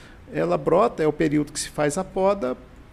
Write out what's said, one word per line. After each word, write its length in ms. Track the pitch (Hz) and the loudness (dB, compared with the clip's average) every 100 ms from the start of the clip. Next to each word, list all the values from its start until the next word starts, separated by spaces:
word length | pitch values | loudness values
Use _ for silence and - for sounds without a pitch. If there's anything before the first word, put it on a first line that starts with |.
| - - - | -20 -20 -10
ela 240 | 151 165 175 | -4 -2 0
brota, 460 | 147 170 226 - | 2 4 4 2
é 40 | 156 | -2
o 60 | |
período 380 | 151 160 147 147 | 2 0 0 -2
que 80 | - | -6
se 100 | - | -8
faz 260 | - 151 165 | -2 -2 -2
a 80 | |
poda, 540 | 185 196 190 202 247 247 - - - | -4 0 0 2 -2 -6 -12 -20 -16